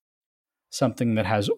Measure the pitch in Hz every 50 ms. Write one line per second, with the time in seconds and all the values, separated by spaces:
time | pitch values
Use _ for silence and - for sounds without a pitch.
0 | _ _ _ _ _ _ _ _ _ _ _ _ _ _ - - 139 120 - -
1 | 123 117 110 110 104 98 110 104 101 - 466